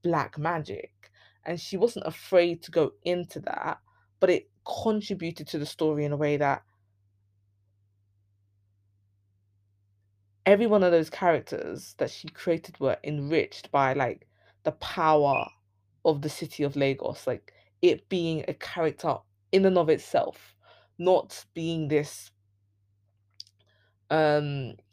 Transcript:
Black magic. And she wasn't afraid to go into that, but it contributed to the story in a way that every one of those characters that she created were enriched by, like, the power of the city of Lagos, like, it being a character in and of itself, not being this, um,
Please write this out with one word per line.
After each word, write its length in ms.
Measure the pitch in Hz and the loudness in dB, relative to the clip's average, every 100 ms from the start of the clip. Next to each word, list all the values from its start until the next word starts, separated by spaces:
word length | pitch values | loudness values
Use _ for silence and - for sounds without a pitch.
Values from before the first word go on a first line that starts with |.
Black 380 | 170 160 - - | -2 0 -2 -4
magic. 720 | 156 170 147 - - _ - _ _ _ - | -4 -4 -6 -10 -14 _ -20 _ _ _ -10
And 140 | 170 | -10
she 180 | - 190 | -6 0
wasn't 300 | 233 - - | 0 -2 -10
afraid 560 | - - 185 175 170 | -10 2 4 4 0
to 80 | - | -4
go 220 | 165 151 - | 0 0 0
into 360 | 170 180 175 - | -4 -4 -4 -10
that, 380 | - - 160 - _ _ _ - | -8 -6 -6 -8 _ _ _ 0
but 120 | 180 | 4
it 180 | 175 - _ - - | 4 0 _ -14 -6
contributed 640 | 226 214 202 190 165 160 147 | -2 -2 -2 -6 -6 -8 -8
to 100 | 156 | -6
the 60 | 147 | -6
story 400 | - 156 147 147 | -2 0 0 -2
in 60 | |
a 60 | 143 | 0
way 200 | 147 147 | 0 2
that 260 | 143 139 - _ _ _ _ _ _ _ _ _ _ _ _ _ _ _ _ _ _ _ _ _ _ _ _ _ _ _ _ _ _ _ _ _ _ _ _ _ 190 | 0 0 -6 _ _ _ _ _ _ _ _ _ _ _ _ _ _ _ _ _ _ _ _ _ _ _ _ _ _ _ _ _ _ _ _ _ _ _ _ _ 4
every 200 | 202 226 | 4 6
one 180 | 202 | 4
of 80 | 180 | 6
those 200 | 170 160 | 4 2
characters 840 | - 180 156 - - - 95 - - | -2 2 2 0 -8 -8 -10 -10 -6
that 100 | 151 | -6
she 180 | - 160 | -6 -18
created 520 | - - 165 - - | -8 -2 -2 -4 -4
were 180 | 135 - | -2 -2
enriched 680 | - 151 143 160 - - - | -4 -6 -2 0 0 -6 -2
by, 220 | 147 131 | 2 2
like, 340 | 135 127 - _ _ _ _ | 2 -2 -4 _ _ _ _
the 80 | - | -6
power 760 | - - - 156 151 143 135 - _ _ _ _ _ 165 | -6 -8 0 4 4 4 2 -2 _ _ _ _ _ 0
of 160 | 147 | 0
the 80 | 147 | -2
city 340 | - 156 - | -8 -10 -4
of 120 | 143 143 | -4 0
Lagos, 520 | 139 135 - 143 - | -2 -2 -6 -8 -8
like, 260 | 127 _ _ _ _ | -8 _ _ _ _
it 280 | 175 - - | 2 2 -2
being 340 | 185 165 160 - | -4 -2 -4 -6
a 60 | |
character 640 | - - 180 160 - 160 - _ _ _ | -10 -8 -2 -2 -2 -4 -4 _ _ _
in 140 | 190 190 | 4 4
and 120 | 180 | 4
of 120 | 160 | 4
itself, 680 | 156 - 147 - - - _ _ - _ - | 2 0 -2 -2 -6 -18 _ _ -20 _ -2
not 480 | 175 180 - - - | 4 4 2 -10 -16
being 340 | - 165 165 147 | -8 -6 -4 0
this, 440 | 151 147 - - _ _ _ _ _ _ _ _ _ _ - - _ _ _ _ _ - | 0 -2 -10 -20 _ _ _ _ _ _ _ _ _ _ -20 -20 _ _ _ _ _ -2
um, 680 | 156 156 147 147 143 123 - _ | 2 4 2 0 -4 -8 -12 _